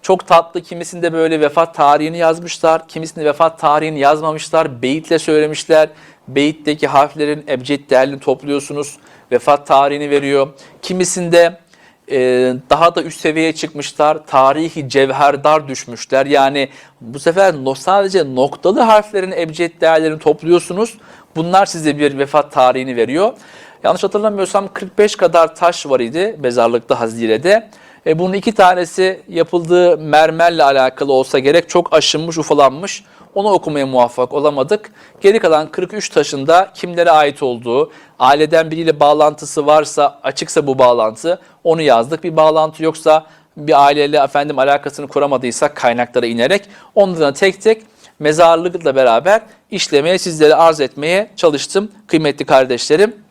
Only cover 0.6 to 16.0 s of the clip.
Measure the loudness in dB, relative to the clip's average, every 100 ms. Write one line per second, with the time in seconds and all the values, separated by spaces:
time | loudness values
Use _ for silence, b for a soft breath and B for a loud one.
0.6 | -12 -14 -12 -6 -4 -2 -2 0 0 0
1.6 | -2 2 2 2 0 -2 -2 -2 -8 -2
2.6 | 0 0 -4 -14 -12 -4 -4 0 -2 0
3.6 | 0 0 -2 0 2 2 -2 -6 -2 -2
4.6 | -2 -4 -4 -4 -2 -2 0 0 0 -6
5.6 | 0 2 2 -4 b b -6 -2 -2 -4
6.6 | -8 -4 0 0 0 -2 -6 -6 -6 -8
7.6 | -4 -6 0 0 0 -4 -6 -4 -4 -6
8.6 | -6 -10 -10 -14 b b b -2 2 0
9.6 | 2 2 2 -2 -2 -2 0 -2 -2 -6
10.6 | B B -10 -6 -4 -4 2 4 4 0
11.6 | _ b b b -6 -2 0 2 0 -2
12.6 | -2 2 2 0 -8 -6 -4 -2 -2 -4
13.6 | -10 -10 -12 -2 0 0 -2 2 2 0
14.6 | -6 -8 -4 0 0 2 0 2 0 0
15.6 | -2 -14 -14 -16